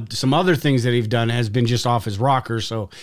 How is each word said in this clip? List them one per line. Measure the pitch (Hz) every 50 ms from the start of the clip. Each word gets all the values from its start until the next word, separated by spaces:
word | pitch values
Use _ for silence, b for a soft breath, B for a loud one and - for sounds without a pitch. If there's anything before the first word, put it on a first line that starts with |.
| 113 -
some | - - 135 131 139
other | 165 185 180 165
things | - - 147 135 123 113
that | 123 120
he's | 123 117
done | 107 120 117 117 117
has | 120 120 117 104
been | 104 127 120
just | 117 123 110 -
off | 120 120 117 -
his | 110 98 98
rocker, | 123 139 135 127 - - 117 113
so | - - 113 110 101 B B B